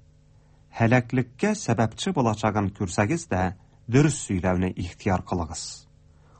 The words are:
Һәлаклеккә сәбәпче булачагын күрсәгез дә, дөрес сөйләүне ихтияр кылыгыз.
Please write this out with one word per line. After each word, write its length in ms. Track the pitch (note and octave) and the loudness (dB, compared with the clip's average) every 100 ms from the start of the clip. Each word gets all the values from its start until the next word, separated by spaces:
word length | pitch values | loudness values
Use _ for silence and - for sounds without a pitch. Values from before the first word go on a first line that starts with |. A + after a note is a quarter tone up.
| - - _ - _ - _ | -20 -20 _ -20 _ -20 _
Һәлаклеккә 800 | - A#2 B2+ B2 B2+ B2 - G3+ G#3+ | 0 4 4 2 -2 -2 -2 -2 -2
сәбәпче 560 | - A2 A2+ - - | -2 0 0 -2 -4
булачагын 540 | F3+ A#2 G#2 A2 G#2 G2 | 2 2 2 0 0 -2
күрсәгез 560 | - G2 - G#2 E3 - | -2 -4 0 0 0 -2
дә, 240 | F#2 F#2 - - - - | -2 -2 -4 -16 -18 0
дөрес 300 | A#2+ D3+ - | 4 4 2
сөйләүне 480 | - F#2+ F#2 F2+ F#2 - | -2 -2 0 0 0 -4
ихтияр 480 | F2+ - G#2+ F2+ | -10 -4 -2 -2
кылыгыз. 380 | - F#2 D#2+ - - - - _ - - - | -2 -6 -6 -10 -12 -16 -20 _ -20 -20 -20